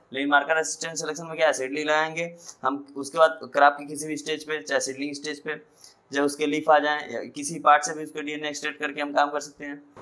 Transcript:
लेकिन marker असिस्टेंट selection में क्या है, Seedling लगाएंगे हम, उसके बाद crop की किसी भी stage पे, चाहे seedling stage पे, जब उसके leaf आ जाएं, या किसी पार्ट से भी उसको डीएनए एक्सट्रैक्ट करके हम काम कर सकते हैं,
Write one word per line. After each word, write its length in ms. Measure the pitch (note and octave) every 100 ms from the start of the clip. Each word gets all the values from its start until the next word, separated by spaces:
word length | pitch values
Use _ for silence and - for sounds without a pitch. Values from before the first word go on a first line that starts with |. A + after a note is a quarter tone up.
| _
लेकिन 160 | C3 C#3+
marker 280 | C#3+ C#3+ D#3+
असिस्टेंट 380 | D#3 - E3 D#3+
selection 300 | D#3 D3+ E3
में 120 | D#3+
क्या 100 | D#3
है, 60 |
Seedling 360 | C3 C3 C#3+ D3+
लगाएंगे 480 | D3+ D#3+ D#3+ E3+ - - -
हम, 300 | C3 C#3 - C#3
उसके 200 | C#3 E3
बाद 220 | D#3+ -
crop 300 | B2 C#3 C#3+ D3
की 60 | C#3+
किसी 220 | D3 D#3
भी 100 | D3
stage 260 | D#3 D3+
पे, 180 | D#3 D3+
चाहे 200 | C#3+ C3
seedling 320 | C3+ C3+ D3
stage 300 | C#3+ D3+ C#3+
पे, 180 | - D3 - _ - _ _
जब 120 | C#3
उसके 220 | C#3+ C#3+ D3
leaf 240 | D3+ D#3
आ 100 | D3+
जाएं, 300 | D3 D3+ -
या 140 | A#2
किसी 360 | A#2 D3 C#3+ E3
पार्ट 240 | D3 D3
से 100 | D3+
भी 100 | D#3
उसको 180 | D3+ D3+
डीएनए 280 | D3 D3+ D3+
एक्सट्रैक्ट 300 | D3 D3+ C#3+
करके 220 | D3 C#3+
हम 120 | C#3+
काम 160 | D3 D3
कर 100 | D3
सकते 260 | D3 - D3
हैं, 180 | C#3+ - -